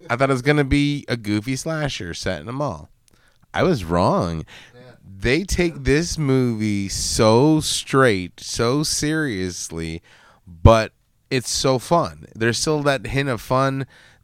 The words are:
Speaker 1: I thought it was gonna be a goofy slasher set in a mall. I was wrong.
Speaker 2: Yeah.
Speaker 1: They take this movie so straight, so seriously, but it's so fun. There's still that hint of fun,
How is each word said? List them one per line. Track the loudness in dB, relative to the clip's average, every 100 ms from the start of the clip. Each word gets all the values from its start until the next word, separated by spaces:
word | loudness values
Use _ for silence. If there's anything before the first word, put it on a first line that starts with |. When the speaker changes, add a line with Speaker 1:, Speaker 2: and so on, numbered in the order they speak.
| -6
Speaker 1:
I | 0
thought | 2
it |
was | 2
gonna | 2 2
be | 2 2 2 -2 -4
a | -4
goofy | -2 -2 -2 -4
slasher | -4 -4 -4 -6 -8
set | -6 -4 -6
in | -6
a |
mall. | -6 -6 -6 -12 _ _ _ _ _ _
I | 0
was | 2 2 0
wrong. | 2 2 2 0 -4 -8 -16 -20
Speaker 2:
Yeah. | -20 -20 -20 -20 -6
Speaker 1:
They | 0 0
take | 0 0 -2 -2
this | 2 2 2 -2
movie | 2 2 2 0 0 0 -2
so | -4 -4 4 6 6 6 4
straight, | 0 -4 0 4 4 4 -2 -10
so | -8 -2 0 0
seriously, | -2 -2 -2 -2 -2 -4 -4 -6 -10 -8 -8 -8 -12 _ _ _ -20
but | 0 4 4 0 -8 _ _ _
it's | -4 -4
so | -2 0 0
fun. | 0 0 -2 -8 -18 -2
There's | -2 0
still | -2 0
that | 0 -2 -2
hint | -2 -2
of | -4
fun, | -2 0 0 -2 -8 -12 -20 _